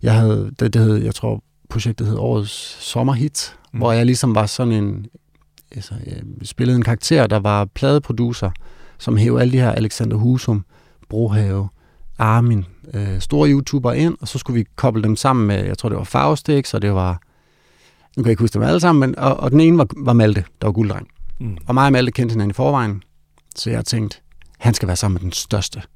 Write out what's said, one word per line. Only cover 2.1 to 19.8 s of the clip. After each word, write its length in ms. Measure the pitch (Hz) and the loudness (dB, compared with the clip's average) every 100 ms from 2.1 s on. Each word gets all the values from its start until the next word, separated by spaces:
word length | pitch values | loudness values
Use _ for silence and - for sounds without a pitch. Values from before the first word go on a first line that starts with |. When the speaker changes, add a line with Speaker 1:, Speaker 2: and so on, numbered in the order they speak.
| 110 | -2
Speaker 1:
Årets 600 | 113 117 104 - - - | -2 -2 -4 -10 -14 -14
Sommerhit, 720 | - - 127 123 147 - - - _ | -8 -2 0 0 -2 -4 -10 -14 _
Speaker 2:
Mm. 60 | 120 | -2
Speaker 1:
hvor 140 | 117 | 0
jeg 140 | 113 120 | 2 2
ligesom 280 | 127 131 | 2 2
var 120 | 107 107 | 2 0
sådan 260 | - 123 | 0 -2
en, 340 | 107 104 101 104 - _ _ _ _ _ | 0 -2 -6 -12 -20 _ _ _ _ _
altså, 220 | - - - - | -16 -14 -14 -12
jeg 160 | 90 104 - | -12 -14 -14
spillede 340 | - - 123 123 | -14 -2 0 2
en 60 | |
karakter, 420 | 110 117 - 160 113 | 2 -2 0 2 4
der 100 | 107 | 2
var 260 | 101 101 | 2 0
pladeproducer, 840 | 101 - 135 147 143 113 120 120 95 - - - - - | -2 -2 0 0 0 -2 -2 -2 -6 -6 -12 -20 -20 -12
som 180 | - 113 | -2 2
hævde 240 | 113 120 | 4 4
alle 120 | 123 | 2
de 40 | 127 | 2
her 100 | 123 | 2
Alexander 460 | - 110 - 113 110 | 2 -2 -2 -2 0
Husum, 480 | 117 127 - 104 - _ _ _ - | 2 0 0 -2 -4 _ _ _ -8
Brohave, 600 | 107 117 104 101 98 101 _ _ _ - - | -2 0 2 0 -2 -4 _ _ _ -18 -2
Armin, 460 | 110 113 120 107 90 - - | 2 4 2 0 -2 -14 -12
øh, 260 | 98 101 95 | -8 -4 -4
store 300 | - 147 151 | -2 2 4
YouTubere 480 | 139 135 139 123 120 | 2 0 -2 0 0
ind, 180 | 165 - | 0 -2
og 80 | - | -8
så 100 | 135 | -8
skulle 200 | - 120 | -2 -2
vi 80 | 104 - | -2 -2
koble 260 | 123 110 | 0 0
dem 140 | 107 107 | 0 2
sammen 300 | 135 127 104 | 2 2 2
med, 180 | 101 | 0
jeg 140 | 95 95 | -2 -4
tror, 100 | 120 | -4
det 100 | 107 | -4
var 60 | |
Faustix, 680 | 98 131 143 151 - 143 - | -2 0 0 0 0 -2 0
og 80 | 107 | -2
det 120 | 101 | 0
var 260 | 95 92 87 _ _ _ _ _ _ _ _ _ - | 0 0 -4 _ _ _ _ _ _ _ _ _ -2
nu 60 | |
kan 20 | |
jeg 60 | 110 | 0
ikke 80 | 110 | 2
huske 120 | 113 | 2
dem 80 | 107 | 2
alle 180 | 117 175 | 2 2
sammen, 200 | 175 156 | 4 4
men, 180 | 131 - | 2 0
og, 180 | 135 131 | -2 0
og 100 | 131 | 2
den 100 | 143 | 4
ene 180 | 160 | 6
var, 80 | 170 | 6